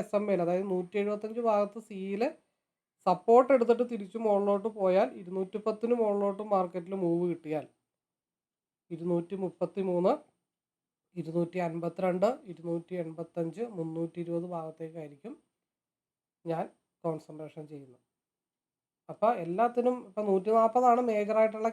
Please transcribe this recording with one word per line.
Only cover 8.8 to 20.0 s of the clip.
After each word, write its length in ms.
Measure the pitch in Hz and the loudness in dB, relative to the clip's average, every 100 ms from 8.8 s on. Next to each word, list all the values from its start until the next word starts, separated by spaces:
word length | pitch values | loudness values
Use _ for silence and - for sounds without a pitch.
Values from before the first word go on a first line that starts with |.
| - 160 | -16 -8
ഇരുന്നൂറ്റി 400 | 170 170 170 196 | -2 -2 -2 -6
മുപ്പത്തിമൂന്ന്, 720 | 185 - 170 202 190 175 190 302 - _ _ _ _ _ _ _ _ 175 | -6 -4 -6 -2 -2 2 2 2 -4 _ _ _ _ _ _ _ _ -12
ഇരുന്നൂറ്റി 380 | 156 170 170 180 170 | -4 -2 -2 -2 -4
അൻപത്തിരണ്ട്, 600 | 165 170 170 185 180 208 285 220 | -4 -6 -2 -2 2 0 0 -10
ഇരുന്നൂറ്റി 420 | 160 170 170 170 180 | -12 -6 -6 -4 -8
എൺപത്തഞ്ച്, 600 | 160 160 170 170 165 165 233 185 | -8 -10 -8 -6 -6 -6 -8 -6
മുന്നൂറ്റി 420 | 160 160 165 175 170 | -6 -6 -6 -6 -6
ഇരുപത് 220 | 170 180 170 | -6 -4 -8
ഭാഗത്തേക്കായിരിക്കും 800 | 160 160 160 165 151 139 208 311 _ _ _ _ _ _ _ _ _ _ 170 | -10 -12 -12 -12 -16 -16 -18 -18 _ _ _ _ _ _ _ _ _ _ -8
ഞാൻ 120 | 165 - _ _ _ 170 | -6 -6 _ _ _ -6
കോൺസെൻട്രേഷൻ 580 | 160 - 156 151 160 151 | -6 -10 -16 -14 -14 -16
ചെയ്യുന്നത്. 320 | 147 131 123 _ _ _ _ _ _ _ _ _ _ - | -16 -18 -20 _ _ _ _ _ _ _ _ _ _ -18
അപ്പോൾ 180 | 156 220 233 165 | 0 2 2 -2
എല്ലാത്തിനും 500 | 185 233 240 247 254 | 0 0 2 0 0